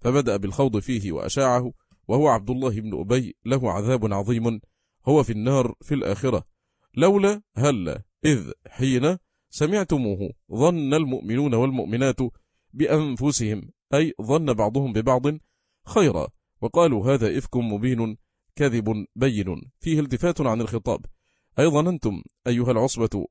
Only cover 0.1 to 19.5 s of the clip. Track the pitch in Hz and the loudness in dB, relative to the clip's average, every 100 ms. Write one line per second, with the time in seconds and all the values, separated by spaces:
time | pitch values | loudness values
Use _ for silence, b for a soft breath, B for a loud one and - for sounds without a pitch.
0.1 | 139 123 101 98 95 135 107 101 120 98 | 2 2 0 -2 0 0 0 -2 -4 -4
1.1 | 78 - - 135 123 123 - _ _ - | -4 -4 0 2 2 -2 -8 _ _ -2
2.1 | 120 151 113 101 127 131 107 107 80 95 | 2 4 2 0 -4 -2 -4 -6 -6 0
3.1 | 127 117 - 110 135 120 90 107 127 107 | 0 -2 -8 -2 0 0 -2 0 0 0
4.1 | 98 101 120 117 110 - _ _ _ - | -2 0 0 0 -4 -8 _ _ _ 2
5.1 | 151 - 107 113 139 120 - - 143 - | 4 4 0 0 2 0 -4 -6 -4 -2
6.1 | 98 131 107 - _ _ _ _ - 175 | -2 -2 -2 -4 _ _ _ _ 2 4
7.1 | 202 196 208 - - 147 120 87 71 - | 4 2 0 -6 -2 0 0 -2 -8 -10
8.1 | _ 156 135 73 - - - 135 123 143 | _ 0 0 -2 -14 -14 -4 0 2 0
9.1 | 185 _ _ _ - 151 208 185 147 113 | -2 _ _ _ -4 0 0 0 0 0
10.1 | 98 98 - - 101 156 175 135 151 147 | -4 -6 -10 -10 0 2 2 0 0 0
11.1 | 127 98 117 143 113 131 131 90 117 135 | -4 -4 -2 0 2 0 0 -4 0 0
12.1 | 123 123 - _ _ _ 117 - 151 151 | 0 -4 -6 _ _ _ -2 2 2 0
13.1 | 117 139 135 110 104 - - _ 139 160 | -2 0 0 -2 -4 -8 -18 _ 0 0
14.1 | - 110 151 151 110 107 127 135 107 113 | -2 0 0 2 0 0 0 -2 0 2
15.1 | 127 139 156 - _ _ _ - 220 165 | 2 0 -4 -10 _ _ _ -4 2 2
16.1 | 85 71 - _ _ 113 170 170 113 113 | 2 -4 -10 _ _ -2 4 4 4 2
17.1 | 135 107 117 - 123 117 104 127 117 113 | 2 0 -2 -4 -4 -2 -2 -2 -2 -4
18.1 | 107 _ _ _ - 143 117 107 107 - | -6 _ _ _ -2 0 0 0 -2 -6
19.1 | 104 135 107 92 | -2 0 0 -2